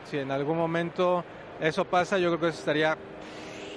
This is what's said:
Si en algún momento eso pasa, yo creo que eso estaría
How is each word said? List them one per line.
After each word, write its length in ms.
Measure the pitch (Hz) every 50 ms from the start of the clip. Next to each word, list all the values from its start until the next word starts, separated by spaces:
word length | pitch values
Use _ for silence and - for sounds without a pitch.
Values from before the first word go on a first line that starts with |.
| -
Si 120 | - - 147
en 140 | 135 131
algún 260 | 139 139 143 143 165 165
momento 640 | 170 165 165 170 170 170 160 - 185 180 180 180 170 - - - - - - -
eso 260 | 156 160 156 - 180
pasa, 320 | - - 180 175 165 208 190
yo 120 | 180 175
creo 100 | 170 165
que 80 | 156 170
eso 100 | 156 -
estaría 380 | - - 151 151 156 156 160 - - - - - - - - - - - - - - - -